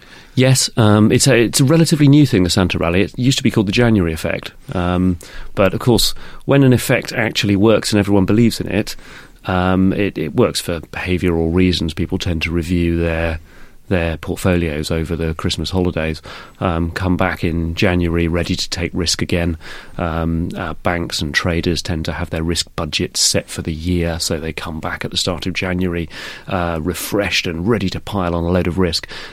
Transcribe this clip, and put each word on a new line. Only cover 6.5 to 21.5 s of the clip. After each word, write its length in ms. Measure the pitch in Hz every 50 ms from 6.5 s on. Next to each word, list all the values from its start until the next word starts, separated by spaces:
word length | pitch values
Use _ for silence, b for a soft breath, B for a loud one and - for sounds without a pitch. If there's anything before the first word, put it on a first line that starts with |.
| 135 139 139
an 80 | 131
effect 400 | 123 117 - - 131 110 - -
actually 440 | - 127 110 107 - - - 101 101
works 360 | 95 101 113 110 - - -
and 80 | 110 104
everyone 260 | 101 101 101 101 95
believes 360 | 90 104 113 120 113 - -
in 60 | 90 -
it, 280 | - 101 - - - B B B B B B B B B B
um, 480 | - 92 90 90 92 92 92 95 95 -
it, 240 | - 101 95 - -
it 180 | 82 73 67
works 240 | 123 113 85 71 -
for 200 | - - 87 80
behavioural 760 | - - - - - 92 90 85 - 90 85 82 82 82 82
reasons. 400 | 92 92 92 85 80 87 82 -
People 240 | - 85 80 92 92
tend 240 | - 92 85 82 -
to 80 | 85
review 460 | 85 85 80 82 90 87 85 85 85 85
their, 420 | 85 85 80 80 82 82 80 80 b b b b b b b b - -
their 300 | 98 87 85 82 80 78
portfolios 720 | - - 85 - - 98 90 87 85 80 73 76 78 -
over 240 | 85 82 80 76 82
the 180 | 78 82 80 80
Christmas 340 | - - 87 - - 80 -
holidays, 520 | 92 92 90 90 82 82 78 80 80 - B B B B B B B B
um, 320 | - 95 85 82 85 85
come 240 | 82 - 95 92 90
back 300 | 82 95 90 82 - -
in 280 | 87 80 85 82 82 85
January 540 | - 110 95 90 90 87 82 82 85 85 82
ready 280 | 82 87 82 - 92
to 140 | - - -
take 220 | - - 85 80 -
risk 280 | 87 85 - - -
again. 360 | 87 - 87 87 85 87 82 - B B B B B B B -
Um, 520 | 92 82 80 82 82 82 82 82 87 92 101 104
uh, 160 | 95 80 78 - -
banks 380 | 95 90 85 85 - - -
and 120 | 87 73 67
traders 480 | - - 95